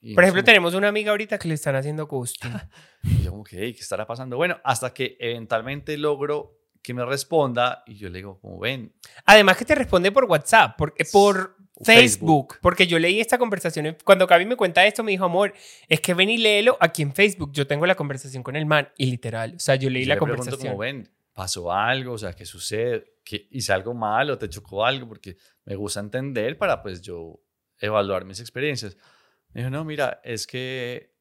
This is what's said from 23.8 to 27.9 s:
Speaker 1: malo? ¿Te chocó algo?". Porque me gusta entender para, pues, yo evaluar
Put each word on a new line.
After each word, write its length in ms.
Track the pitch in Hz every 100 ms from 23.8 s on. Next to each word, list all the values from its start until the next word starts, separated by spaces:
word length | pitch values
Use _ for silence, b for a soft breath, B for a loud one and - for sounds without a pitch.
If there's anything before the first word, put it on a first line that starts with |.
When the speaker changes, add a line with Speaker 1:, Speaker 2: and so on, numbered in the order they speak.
| 98
Speaker 1:
malo? 420 | 120 107 110 143 127
¿Te 100 | 110
chocó 360 | 92 101 98
algo?". 220 | 113 135 120
Porque 280 | 107 101 87 _ _ -
me 80 |
gusta 260 | 98 101 101
entender 560 | 104 127 139 123 110 160
para, 240 | 196 127
pues, 180 | 104 90
yo 360 | 95 87 82 - _ _ _ _
evaluar 460 | 104